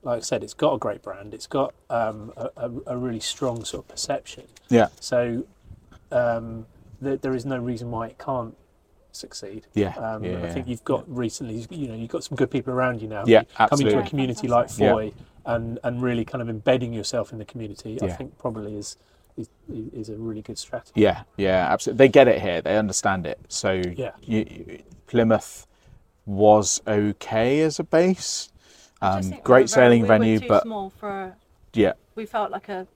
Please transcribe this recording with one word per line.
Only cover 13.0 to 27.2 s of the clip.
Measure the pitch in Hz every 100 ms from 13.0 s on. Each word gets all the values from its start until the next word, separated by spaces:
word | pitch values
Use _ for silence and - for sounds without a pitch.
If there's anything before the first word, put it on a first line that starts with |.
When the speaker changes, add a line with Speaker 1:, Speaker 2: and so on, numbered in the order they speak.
Speaker 1:
you | 107
now. | 107 117
Speaker 2:
Yeah, | 113
Speaker 1:
Coming | -
to | -
a |
Speaker 2:
absolutely. | 110 143 123 104 110
Speaker 1:
community | 147 131 117 120
Speaker 3:
Fantastic. | 120 120 -
Speaker 1:
like | 104
Speaker 2:
Yeah. |
Speaker 1:
Foy | 110 110 - - _ -
and, | 117 113 117
and | 123 120
really | 127 117 113
kind | 131
of | 117
embedding | 110 120 131 123
yourself | 117 98 120 104
in | 113
the | 104
community, | 120 107 101 110 113
I | 98
Speaker 2:
Yeah. | 87
Speaker 1:
think | 131 _
probably | 127 110 104 104
is, | 101 - _ _ _ -
is, | 110 _ - 110 113
is | - 107
a | 107
really | 113 107
good | 107 107
strategy. | - 120 - -
Speaker 2:
Yeah, | 104 80 - -
yeah, | 98 92 85
absolutely. | 101 - 113 135
They |
get | 151 127
it | -
here. | 101 85
They | 78 104
understand | 107 92 101 92 80
it. | - -
So | - 104 95 90 85
Speaker 1:
Yeah. | 104 -
Speaker 2:
you, | - 110 95 - 87 - - - _
Plymouth | 120 113 110 - - - _ _ - _ _ -
was | 98 107 107 95 - -
okay | 107 104 101